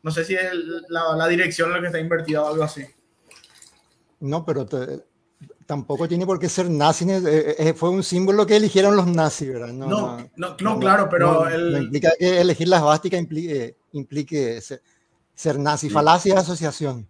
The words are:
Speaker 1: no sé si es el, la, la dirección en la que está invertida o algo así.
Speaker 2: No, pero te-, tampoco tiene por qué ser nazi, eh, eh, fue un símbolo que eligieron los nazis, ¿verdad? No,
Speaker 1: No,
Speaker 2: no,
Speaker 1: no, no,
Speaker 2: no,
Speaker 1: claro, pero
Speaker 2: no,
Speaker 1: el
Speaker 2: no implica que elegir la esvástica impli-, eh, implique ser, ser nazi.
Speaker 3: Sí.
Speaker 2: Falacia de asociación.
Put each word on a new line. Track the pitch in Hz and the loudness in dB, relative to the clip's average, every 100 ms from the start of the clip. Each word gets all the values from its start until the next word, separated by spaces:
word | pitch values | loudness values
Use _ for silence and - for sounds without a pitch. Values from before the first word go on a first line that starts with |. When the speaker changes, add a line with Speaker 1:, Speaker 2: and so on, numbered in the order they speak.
Speaker 1:
no | 156 | -4
sé | 160 165 | -6 -4
si | |
es | 185 185 | -4 -4
el, | 180 160 170 170 | -6 -8 -12 -8
la, | 165 165 160 | -4 -2 0
la | 165 | 0
dirección | 175 175 156 170 | 2 0 0 -2
en | 175 | -2
la | |
que | 175 | -4
está | 165 | -6
invertida | 160 170 156 156 | -4 -4 -2 -2
o | 151 | -2
algo | 156 | -2
así. | 151 143 135 _ _ _ _ - _ - - _ _ _ _ _ | -4 -6 -18 _ _ _ _ -20 _ -20 -20 _ _ _ _ _
Speaker 2:
No, | 139 160 | -6 -6
pero | 160 143 113 | -4 -6 -4
te-, | 135 127 131 _ _ _ _ 139 - _ | -8 -8 -12 _ _ _ _ -20 -20 _
tampoco | 143 120 139 165 | -8 -6 -6 -2
tiene | 170 185 | -2 -2
por | 180 | -2
qué | 175 | -2
ser | - 180 | -2 -2
nazi, | 151 147 156 180 | 2 2 2 0
eh, | 190 180 156 147 156 | 0 2 2 2 0
eh, | 160 | 0
fue | 160 170 | 2 0
un | 190 | 0
símbolo | - 180 190 202 202 | 0 0 2 2 4
que | 214 | 4
eligieron | 214 196 202 208 | 4 4 4 4
los | 175 | 4
nazis, | 170 156 - 139 | 2 0 -2 -8
¿verdad? | 123 120 | -8 -10
No, | 127 135 | -8 -4
Speaker 1:
No, | 208 127 120 | -4 -4 -10
Speaker 2:
no, | |
Speaker 1:
no, | - - 180 | -16 -12 -12
no, | - | -6
Speaker 2:
no, | 202 214 | -4 0
Speaker 1:
claro, | 190 202 196 | 2 2 2
pero | 175 170 165 | 2 4 4
Speaker 2:
no, | 165 | 2
Speaker 1:
el | 165 170 | 0 0
Speaker 2:
no | 143 | -2
implica | 113 139 165 165 | -2 2 2 4
que | 180 180 | 4 4
elegir | 180 156 170 | 4 2 4
la | 180 | 4
esvástica | 147 156 180 180 | 6 2 0 -4
impli-, | 165 156 170 | -4 -6 -4
eh, | 143 117 - _ | -6 -6 -12 _
implique | 147 131 139 135 151 123 117 | -12 -8 -8 -4 -2 -2 -4
ser, | - 131 _ _ _ _ _ - | -12 -18 _ _ _ _ _ -6
ser | 160 139 | -4 0
nazi. | 143 147 151 | 0 -2 0
Speaker 3:
Sí. | |
Speaker 2:
Falacia | 147 151 175 196 190 | 2 4 4 4 2
de | |
asociación. | 170 170 160 - 147 120 | 0 -4 -6 -6 -8 -8